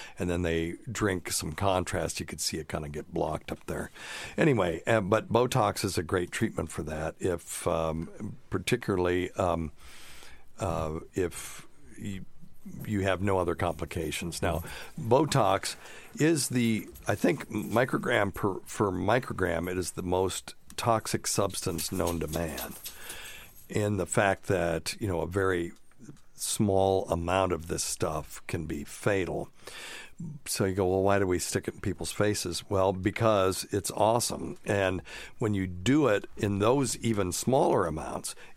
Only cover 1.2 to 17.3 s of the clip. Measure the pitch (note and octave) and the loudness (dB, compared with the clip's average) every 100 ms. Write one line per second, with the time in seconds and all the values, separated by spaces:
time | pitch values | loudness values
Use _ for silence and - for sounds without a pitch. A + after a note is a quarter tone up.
1.2 | - - E2+ D2 G2+ F#2 F2 E2+ D#2+ - | -2 -4 -4 0 2 2 0 -2 -2 -4
2.2 | D#2+ E2 - D#2+ D2+ D#2+ D2+ D2+ - E2 | -8 -6 -4 -4 -4 -6 -6 -8 -4 -2
3.2 | D#2 D#2 - - - - - - - - | -2 -2 -6 -8 -6 -6 -6 -12 -12 -12
4.2 | - - D#3+ A#2 F2 E2+ - A2 F#2 A2 | -6 2 4 4 2 0 2 2 4 2
5.2 | - A2+ B2+ C3 G#2 - G2 F#2 D#2 F#2 | 4 2 4 4 2 2 -2 -2 0 0
6.2 | F2 - A2+ - E2 - D2+ D#2 D#2 - | 0 0 -2 0 -6 -6 -6 -4 -4 -2
7.2 | F#2 E2+ - - F2+ E2 D#2+ D#2+ E2 - | -2 -2 -4 -4 0 2 0 -2 -6 -8
8.2 | D#2 - - F#2+ - A#2+ - F#2 F2 F2+ | -10 -12 -6 -4 0 0 2 2 2 2
9.2 | F2+ - F#2 E2 D#2 - - - - - | 0 0 2 2 -2 -8 -16 -16 -14 -14
10.2 | - - - - F#2+ E2 D#2 D#2+ - - | -14 -14 -14 -6 -2 -2 -4 -6 -6 -2
11.2 | F2 - - - - - - - G2+ G2 | -2 -4 -12 -14 -16 -18 -16 -10 -8 -8
12.2 | - - - - - - - G2+ F#2+ F2+ | -10 -12 -12 -12 -12 -10 -4 0 2 2
13.2 | G2+ F#2+ E2+ E2 F2+ D#2 D#2+ F2 D#2 - | 4 4 2 2 0 -2 -4 -4 -4 -4
14.2 | E2+ - F#2 E2 - - - - A2+ C3 | -6 -2 -2 -2 -4 -10 -12 -8 4 4
15.2 | D3+ C#3 G2 G2 - - - - - - | 6 4 4 2 0 -10 -14 -18 -10 2
16.2 | D#3 D#3+ - B2 A#2 G#2+ - - - G#2+ | 4 4 2 2 4 2 -2 -6 -2 2
17.2 | - | 2